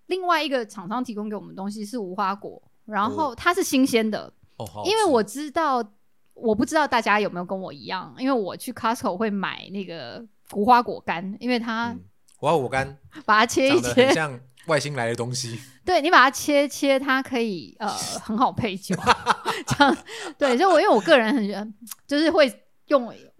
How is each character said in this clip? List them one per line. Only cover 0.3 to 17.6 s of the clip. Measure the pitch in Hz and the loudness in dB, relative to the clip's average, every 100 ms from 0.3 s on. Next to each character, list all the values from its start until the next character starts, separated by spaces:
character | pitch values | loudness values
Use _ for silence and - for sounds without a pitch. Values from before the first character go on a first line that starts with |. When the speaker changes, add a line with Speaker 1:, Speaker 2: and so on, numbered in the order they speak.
| 320 | 0
Speaker 1:
一 | 302 | 0
个 | 262 | -2
厂 | 214 - 175 | -4 -10 -6
商 | 240 | -6
提 | 254 | -6
供 | 208 214 | -8 -6
给 | 208 | -8
我 | |
们 | 170 | -10
的 | |
东 | 170 202 | -10 -8
西 | 214 | -8
是 | 208 247 | -8 -8
无 | 185 | -8
花 | 190 190 | -4 -4
果， | 196 160 - _ _ - | -4 -10 -16 _ _ -6
然 | 214 214 | -2 -2
后 | 302 294 | 0 -4
它 | 233 349 | 0 0
是 | 359 | 2
新 | - 269 269 | 2 2 4
鲜 | 226 220 | 2 0
的， | 202 69 _ _ - | -4 -10 _ _ -14
Speaker 2:
哦。 | |
哦， | 113 | -12
好 | - | -6
好 | |
吃。 | 359 | -2
Speaker 1:
因 | 440 | 2
为 | |
我 | 392 240 | 4 4
知 | 208 277 302 | 0 -6 -6
道， | 330 302 254 214 _ _ _ _ | -2 -2 -2 -4 _ _ _ _
我 | - 233 | -4 -2
不 | 208 | 0
知 | 294 | 0
道 | 311 277 | 0 2
大 | 240 | 0
家 | 220 208 | 2 2
有 | 196 | 0
没 | 175 | -4
有 | |
跟 | 175 190 | -6 -8
我 | 180 | -8
一 | 147 | -12
样， | 107 185 - - | -10 -10 -10 -6
因 | 262 | 0
为 | |
我 | 254 180 - | 0 -2 -8
去 | - | -10
Costco | 233 226 247 220 | -4 -2 -2 -2
会 | 180 220 | -2 -2
买 | 202 175 - - | -2 -4 -6 -10
那 | 202 | -10
个 | 175 165 120 - 226 _ - | -10 -10 -12 -14 -16 _ -10
无 | 202 | -2
花 | 208 240 | 6 6
果 | 233 165 | 4 -6
干， | - 170 185 214 | -6 -6 -6 -8
因 | 247 | -2
为 | 240 | -2
它 | 226 226 233 | -2 -4 -4
Speaker 2:
嗯， | 247 - _ _ - | -8 -16 _ _ -4
无 | 147 | 0
花 | 160 | 2
果 | 123 | 2
干 | 131 135 143 - - - | -2 -2 -8 -20 -8 2
Speaker 1:
把 | 214 | 4
它 | 233 | 4
切 | 349 269 | 2 4
一 | 302 | 2
切。 | |
Speaker 2:
长 | 240 | 2
得 | 254 262 | 4 4
很 | |
像 | 220 151 123 - _ 170 | 4 0 -6 -18 _ 0
外 | 147 | 0
星 | 147 | 0
来 | 139 117 | -2 -2
的 | |
东 | 117 117 | -2 -4
西。 | 127 120 113 - | -6 -8 -10 -14
Speaker 1:
<laughs> | - | -10
对， | - 339 | 0 2
你 | 302 | 6
把 | 339 | 6
它 | 262 | 6
切 | - - 285 294 | 2 0 2 2
切， | - 277 269 | 0 2 2
它 | 277 262 | 2 -2
可 | - 254 | -2 -4
以， | 233 175 | -2 -6